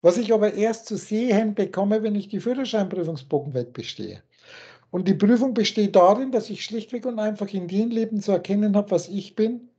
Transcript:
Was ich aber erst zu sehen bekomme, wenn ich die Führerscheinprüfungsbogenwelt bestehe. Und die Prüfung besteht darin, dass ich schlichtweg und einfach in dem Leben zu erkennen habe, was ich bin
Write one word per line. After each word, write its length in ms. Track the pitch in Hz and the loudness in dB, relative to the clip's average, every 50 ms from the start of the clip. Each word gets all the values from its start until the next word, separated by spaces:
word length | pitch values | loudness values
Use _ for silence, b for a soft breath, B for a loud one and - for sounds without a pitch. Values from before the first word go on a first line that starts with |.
Was 160 | - 170 175 | 6 6 4
ich 160 | 220 233 208 226 | 4 0 2 2
aber 200 | 208 208 208 - | 2 2 2 2
erst 340 | 196 208 226 220 226 - | 0 0 0 -2 -4 -8
zu 100 | - 220 | -8 -8
sehen 580 | 190 - - 214 220 240 254 202 208 226 214 208 | -8 -6 -4 -2 0 2 2 2 2 2 0 0
bekomme, 480 | 214 196 185 - 185 196 202 214 220 214 | -2 -4 -2 -2 -2 0 2 0 0 0
wenn 120 | 220 208 | 0 -2
ich 120 | 202 196 | -2 -4
die 120 | - - 180 | -4 -8 -4
Führerscheinprüfungsbogenwelt 1300 | 156 233 247 262 269 233 - 214 196 185 196 180 170 160 165 139 - - - 143 139 147 127 127 123 123 | -2 -2 -2 -2 -4 -2 -2 -2 -2 -2 -2 -4 -4 -4 -6 -8 -6 -2 -2 -2 -2 -2 -4 -6 -6 -6
bestehe. 520 | - - 104 - - - 107 107 98 98 _ _ B B B B B B B B B B B B | -10 -12 -12 -12 -10 -10 -12 -12 -12 -16 _ _ B B B B B B B B B B B B
Und 180 | - 180 180 | -6 -2 2
die 60 | 190 190 | 2 2
Prüfung 400 | 147 202 202 247 226 254 269 226 | 4 4 4 4 4 4 2 2
besteht 420 | 233 208 - - 220 208 196 202 | 0 0 0 2 0 0 4 6
darin, 360 | 190 175 185 214 240 269 262 | 8 8 8 6 4 0 -2
dass 180 | 254 220 214 - | -2 -4 -4 -4
ich 140 | 208 - - | -12 -12 -10
schlichtweg 420 | - 214 226 208 - 254 233 240 | -8 -8 -8 -8 -8 -10 -8 -6
und 140 | 254 233 214 | -6 -4 -4
einfach 340 | 214 214 208 208 202 202 - | -4 -4 -4 -4 -8 -6 -6
in 140 | 190 180 | -6 -6
dem 220 | 170 180 202 220 233 | -2 -2 -2 -2 0
Leben 320 | 233 226 226 220 220 208 | 0 -2 -2 -2 -4 -4
zu 100 | 196 - | 0 0
erkennen 440 | 196 175 - - 196 202 214 214 196 | 0 0 0 0 0 0 2 2 2
habe, 160 | 208 202 202 | 2 2 2
was 180 | 185 175 180 - | 0 -2 -2 -2
ich 260 | 196 196 190 - _ | -8 -8 -8 -8 _
bin 340 | - 214 233 247 240 - - _ | -2 0 0 0 -6 -10 -18 _